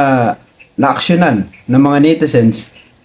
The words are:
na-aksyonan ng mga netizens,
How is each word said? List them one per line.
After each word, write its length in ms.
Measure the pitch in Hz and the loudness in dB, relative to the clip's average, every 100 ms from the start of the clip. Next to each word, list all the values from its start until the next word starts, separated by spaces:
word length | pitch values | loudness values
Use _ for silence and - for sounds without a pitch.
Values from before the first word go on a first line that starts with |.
| 139 131 110 - _ _ - - | 0 0 -2 -4 _ _ -12 -4
na-aksyonan 720 | 135 131 - 175 165 110 98 - - | -2 -2 -2 0 0 -2 -6 -10 -2
ng 160 | 131 | 0
mga 160 | 143 143 156 | 2 2 2
netizens, 680 | 160 151 120 113 110 - - _ _ | 0 0 0 0 -2 -8 -20 _ _